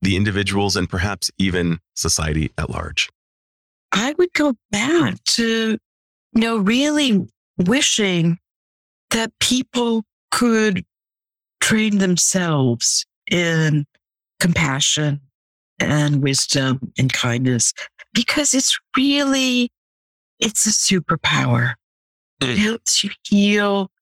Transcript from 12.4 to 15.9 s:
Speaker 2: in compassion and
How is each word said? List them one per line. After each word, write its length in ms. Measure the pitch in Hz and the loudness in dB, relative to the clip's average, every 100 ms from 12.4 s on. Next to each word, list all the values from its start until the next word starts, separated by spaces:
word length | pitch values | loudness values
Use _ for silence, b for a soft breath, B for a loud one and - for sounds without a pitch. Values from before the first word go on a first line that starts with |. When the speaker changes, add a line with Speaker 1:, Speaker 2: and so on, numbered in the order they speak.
| 175 151 131 120 - - - _ - | 0 2 2 0 -2 -4 -6 _ -4
Speaker 2:
in 540 | 170 170 160 156 151 147 _ _ _ _ _ | 0 2 2 2 0 -2 _ _ _ _ _
compassion 800 | 175 165 156 135 - - 151 143 - _ _ _ _ _ | -2 0 0 0 -2 0 -2 -2 -8 _ _ _ _ _
and 420 | - | 0